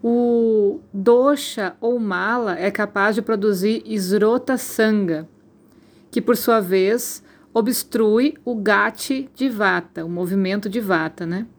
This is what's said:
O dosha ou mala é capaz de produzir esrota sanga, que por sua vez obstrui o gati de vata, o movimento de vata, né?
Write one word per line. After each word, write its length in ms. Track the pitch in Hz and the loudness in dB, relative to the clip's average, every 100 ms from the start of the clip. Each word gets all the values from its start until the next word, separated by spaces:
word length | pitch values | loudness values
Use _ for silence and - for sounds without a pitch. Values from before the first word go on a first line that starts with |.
| 233 | 2
O 760 | 240 240 233 226 220 202 - - | 2 2 4 4 4 2 0 -8
dosha 840 | 196 196 240 262 285 - - 196 - | -2 4 4 4 2 -2 -6 -6 -4
ou 180 | 233 247 | -2 -2
mala 640 | 214 180 190 240 226 175 | -2 -2 -2 -2 -2 -2
é 100 | 190 | -2
capaz 460 | 202 208 208 202 214 | -2 -4 0 0 0
de 60 | |
produzir 600 | 220 226 208 196 196 226 - | -2 0 0 0 0 -2 -4
esrota 720 | 220 185 202 214 240 247 254 | -6 0 2 4 2 0 -4
sanga, 720 | - - 220 214 190 156 165 _ _ _ _ _ _ _ _ | -4 0 2 2 0 -2 -6 _ _ _ _ _ _ _ _
que 100 | - | -4
por 140 | - 240 | 0 0
sua 240 | - 226 | 2 0
vez 640 | 185 190 190 233 - - _ _ _ | 2 2 2 0 -4 -12 _ _ _
obstrui 800 | 226 220 240 - - 220 214 277 302 | -2 0 -2 -4 0 2 4 2 -2
o 100 | - | -8
gati 760 | 233 202 202 208 220 - 262 269 | -4 0 2 0 -4 -6 -6 -6
de 140 | - 262 | -4 -4
vata, 560 | 220 202 180 170 - | 0 0 0 -4 -10
o 60 | 165 | -8
movimento 580 | 175 180 196 190 202 202 | -6 -2 0 0 -2 -4
de 140 | 202 | -6
vata, 440 | 208 175 160 - 165 | -2 0 -2 -6 -8
né? 220 | 180 233 | -6 -8